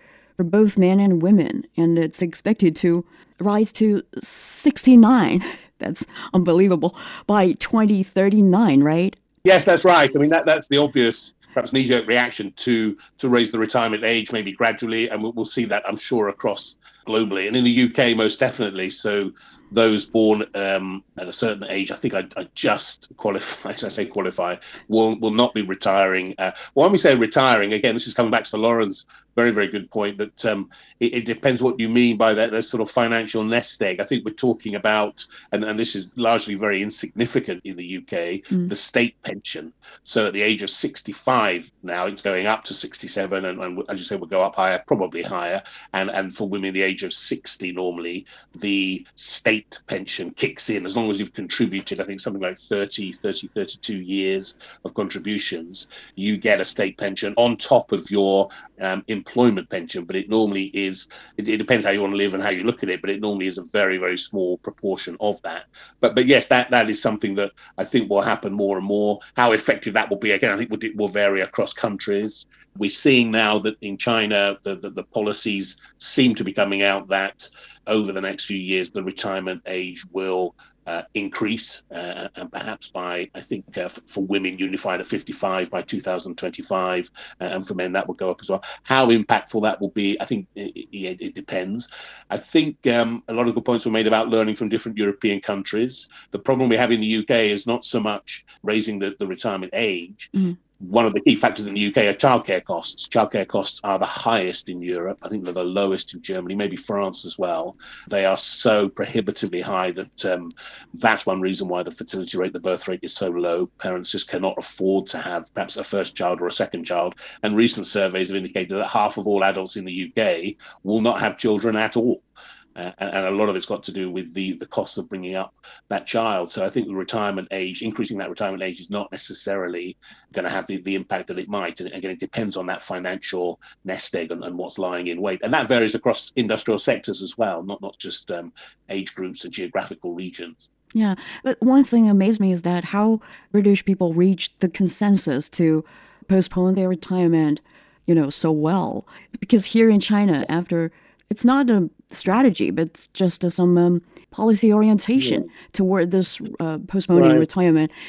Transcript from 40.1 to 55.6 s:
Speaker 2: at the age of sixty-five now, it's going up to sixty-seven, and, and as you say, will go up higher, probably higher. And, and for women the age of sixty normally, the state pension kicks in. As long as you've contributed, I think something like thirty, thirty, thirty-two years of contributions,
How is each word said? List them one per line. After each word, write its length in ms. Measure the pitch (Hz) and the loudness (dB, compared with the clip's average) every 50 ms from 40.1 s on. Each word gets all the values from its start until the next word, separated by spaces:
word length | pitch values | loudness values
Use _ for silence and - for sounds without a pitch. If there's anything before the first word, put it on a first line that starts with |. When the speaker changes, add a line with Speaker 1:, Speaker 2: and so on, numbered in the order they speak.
| - 120 107 | -2 0 0
Speaker 2:
at 80 | 98 90 | 0 0
the 80 | 101 | 0
age 220 | 104 110 110 98 101 | 0 0 0 -2 -4
of 80 | 92 | -4
sixty-five 1000 | - - - - - - - - 98 - - 131 131 117 107 101 87 82 82 - _ _ - | -4 -4 -4 -4 -6 -8 -8 -10 -12 -6 -2 0 2 2 2 0 -2 -4 -6 -12 _ _ -10
now, 240 | 90 87 90 90 | -8 -6 -4 -4
it's 160 | 101 98 - - | -4 -4 -4 -4
going 240 | 101 95 92 95 | -2 -2 0 0
up 160 | 107 110 110 - | 0 -2 -2 -4
to 100 | - - | -8 -10
sixty-seven, 720 | - - - - - - 90 - 104 95 92 98 95 95 | -8 -8 -8 -10 -10 -8 -6 -4 -4 -4 -4 -4 -4 -4
and, 160 | 92 92 92 | -6 -8 -8
and 220 | 92 90 87 95 - - | -8 -8 -8 -8 -8 -8
as 100 | 101 95 | -8 -10
you 60 | 92 | -8
say, 100 | - 104 | -8 -8
will 120 | 95 87 | -8 -6
go 140 | 80 95 92 | -2 0 0
up 140 | 92 98 - | 0 0 0
higher, 280 | - 95 95 92 90 - | 0 0 0 0 0 -2
probably 340 | - - 104 92 85 - 87 | -2 0 0 -2 -2 -4 -6
higher. 400 | 85 - 95 90 87 85 92 95 - - - - - - - | -6 -6 -6 -6 -4 -4 -4 -6 -6 -10 -18 -20 -14 -8 -6
And, 160 | 95 95 98 | -4 -4 -2
and 260 | - 98 95 92 95 | -4 -4 -6 -6 -6
for 140 | - 107 98 | -8 -6 -6
women 240 | 101 101 95 98 95 | -4 -4 -4 -4 -2
the 80 | 95 | 0
age 220 | 98 95 95 - 98 | -2 -2 -2 -4 -6
of 100 | 90 - | -6 -6
sixty 580 | - - - - - - - - - 98 92 | -4 -2 -2 -4 -2 -2 -4 -4 -4 -6 -8
normally, 540 | 90 90 92 90 87 85 85 85 87 98 - - - - - _ - | -6 -4 -4 -4 -4 -6 -8 -8 -8 -10 -12 -14 -20 -20 -20 _ -14
the 500 | 87 104 101 98 98 95 95 92 87 - _ _ | -8 -4 -2 0 0 0 -2 -4 -6 -10 _ _
state 640 | - - - - - - 113 110 104 - - - - _ | -6 -4 -2 -2 0 0 0 0 -2 -4 -10 -18 -14 _
pension 460 | - 107 92 98 - - - 87 87 | -8 -8 -8 -6 -8 -8 -8 -8 -10
kicks 400 | - - - - - - - - | -6 -4 -4 -4 -4 -4 -4 -4
in. 120 | 110 98 90 | -4 -4 -4
As 120 | 95 95 | -4 -2
long 140 | 117 113 107 | -2 -2 -2
as 80 | 101 98 | -2 -4
you've 140 | 104 - - | -4 -8 -10
contributed, 680 | - 95 - - - - 95 98 98 92 - 98 92 | -10 -8 -4 -2 -2 -2 -2 -2 -4 -8 -8 -8 -8
I 60 | 92 | -8
think 160 | 101 98 98 | -8 -10 -10
something 200 | - 120 98 95 | -10 -8 -8 -6
like 160 | 95 90 92 | -6 -6 -8
thirty, 560 | - - - 107 101 101 98 - 110 101 92 90 | -8 -6 -4 -2 -2 -2 -2 -4 -6 -8 -8 -8
thirty, 360 | - - 101 95 - - - | -6 -6 -6 -6 -6 -8 -8
thirty-two 480 | - 107 98 - - - - - 104 | -8 -8 -8 -8 -8 -10 -8 -8 -8
years 580 | 95 92 90 98 98 95 95 95 95 95 - - _ - - - _ - | -8 -6 -4 -4 -2 0 0 -2 -2 -4 -8 -10 _ -16 -20 -18 _ -14
of 120 | 92 - | -8 -6
contributions, 920 | - 101 - - 98 - 104 107 101 - - 92 82 | -6 -4 -4 -6 -8 -6 -6 -6 -4 -4 -6 -8 -8